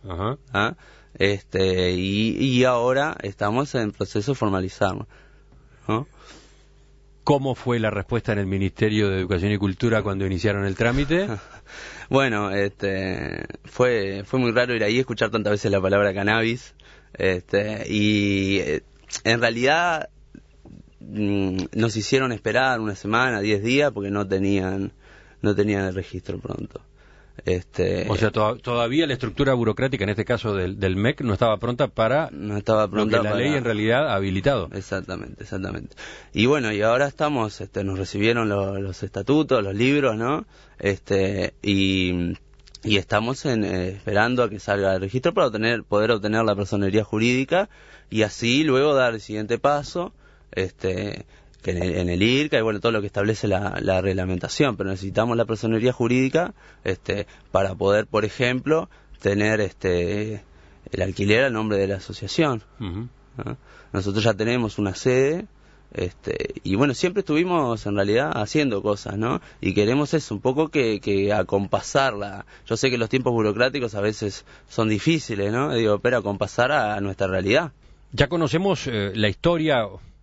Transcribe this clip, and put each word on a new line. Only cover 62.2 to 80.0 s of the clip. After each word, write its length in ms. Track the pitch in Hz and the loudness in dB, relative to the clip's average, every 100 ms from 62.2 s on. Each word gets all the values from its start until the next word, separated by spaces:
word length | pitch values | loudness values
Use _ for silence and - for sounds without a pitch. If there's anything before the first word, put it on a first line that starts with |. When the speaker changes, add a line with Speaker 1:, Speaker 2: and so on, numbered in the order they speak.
| 98 - 151 117 - - | -6 0 2 0 -6 -10
Speaker 1:
Ujú. 300 | 104 90 120 - - 123 | -8 -8 -10 -14 -18 -12
Speaker 2:
¿No? 140 | - 127 - - - | -10 -10 -16 -20 -6
Nosotros 320 | 104 98 101 | -4 0 2
ya 120 | 110 101 | 2 2
tenemos 420 | 110 123 110 - | 0 0 -2 -2
una 160 | 101 | -4
sede, 540 | 92 131 127 135 165 214 - - - - | 0 2 2 2 0 -8 -18 -20 -20 -14
este, 600 | - 90 - - - - - | -6 -6 -6 -8 -6 -6 -8
y 120 | - 95 | -2 2
bueno, 180 | 143 | 2
siempre 280 | 123 180 202 | 2 -2 -2
estuvimos 640 | 190 151 180 175 131 113 104 | -2 0 0 0 0 -2 -2
en 100 | 101 | 0
realidad 360 | 101 110 151 160 | 2 2 0 -2
haciendo 460 | 107 156 143 101 | -2 0 0 0
cosas, 360 | 98 104 - 101 | -2 -2 -4 -4
¿no? 240 | 110 165 - - | -2 -4 -8 -4
Y 120 | - | -2
queremos 400 | 95 104 135 147 | 2 2 2 0
eso, 220 | 160 - 101 | -2 -2 -2
un 60 | |
poco 260 | 127 131 156 | -2 0 0
que, 320 | 160 117 104 | 0 0 0
que 320 | - 98 98 | 0 0 2
acompasarla. 1120 | 104 92 98 98 101 - 139 135 104 101 98 - - - | 0 2 0 0 -2 0 0 0 -2 -8 -10 -16 -20 -6
Yo 100 | 113 | -2
sé 140 | 135 | 0
que 60 | 123 | 0
los 120 | 110 | 0
tiempos 220 | 131 127 | 0 2
burocráticos 640 | 117 107 101 127 139 120 104 | 2 2 2 0 0 -4 -2
a 60 | |
veces 440 | 104 107 104 - - - - | -2 -2 -6 -6 -18 -20 -10
son 220 | - 110 | -2 0
difíciles, 600 | 107 - 165 - 104 101 | 2 2 0 0 -2 -2
¿no? 220 | 117 147 | 0 0
Digo, 260 | 127 110 104 | 2 2 2
pero 180 | 123 123 | 2 0
acompasar 540 | 101 98 98 - 123 | 0 -2 -2 0 2
a, 240 | 147 107 104 | 2 0 0
a 60 | |
nuestra 260 | 101 95 95 | -4 -2 0
realidad. 440 | 92 95 131 170 - - - - | 0 2 2 2 -10 -20 -20 -14
Speaker 1:
Ya 160 | 120 143 | 0 0
conocemos, 580 | 175 156 160 196 175 139 | 2 0 2 0 0 -2
eh, 260 | 110 101 101 | -2 -2 0
la 140 | 104 | 0
historia 560 | 92 165 170 156 131 104 - | 2 0 2 2 0 0 -8